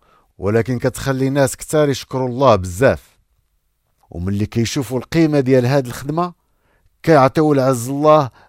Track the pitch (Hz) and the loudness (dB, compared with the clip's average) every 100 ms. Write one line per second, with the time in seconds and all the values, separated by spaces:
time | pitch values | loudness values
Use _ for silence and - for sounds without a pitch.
0 | _ _ _ - 90 110 113 123 131 - | _ _ _ -8 -2 0 -2 -4 -4 -4
1 | - 135 135 139 135 - - 156 147 131 | -4 -2 -2 0 -2 -2 -4 0 0 -2
2 | - 131 127 123 135 104 92 87 127 85 | -6 -6 -6 0 2 2 0 0 0 0
3 | - _ _ _ _ _ _ _ _ _ | -6 _ _ _ _ _ _ _ _ _
4 | _ - 90 101 104 117 113 - 117 127 | _ -10 -6 -4 -4 -4 -4 -4 -6 -6
5 | - 165 160 147 127 131 120 143 123 - | -4 0 2 2 2 2 2 0 -2 -8
6 | 131 156 175 - _ _ _ _ _ _ | -8 -4 -6 -8 _ _ _ _ _ _
7 | - 156 131 143 156 143 127 127 117 139 | 2 4 4 2 2 2 2 0 -4 -2
8 | 151 151 135 - | 4 4 2 -6